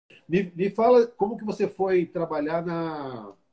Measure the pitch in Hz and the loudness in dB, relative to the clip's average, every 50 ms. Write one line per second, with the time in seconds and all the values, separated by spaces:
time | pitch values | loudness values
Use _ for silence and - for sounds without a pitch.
0 | _ _ - - _ - 156 190 196 175 - 165 185 202 190 - 226 233 247 247 | _ _ -20 -20 _ -2 0 0 0 -2 -4 -4 -4 -2 0 2 4 6 8 6
1 | 226 233 - - 196 214 233 - 214 214 180 - 208 - - - 190 190 190 180 | 6 4 0 -2 -2 -2 -2 -4 -6 -6 -4 -2 -2 -4 -2 -2 0 2 2 2
2 | 170 165 - 170 165 156 160 151 147 151 165 165 170 175 170 170 165 160 160 147 | 0 0 -2 -4 -4 -4 -2 -4 -2 -2 -2 -2 -2 -4 -4 -4 -4 -4 -6 -8
3 | 143 135 127 113 107 101 98 _ _ _ | -8 -10 -10 -12 -12 -14 -18 _ _ _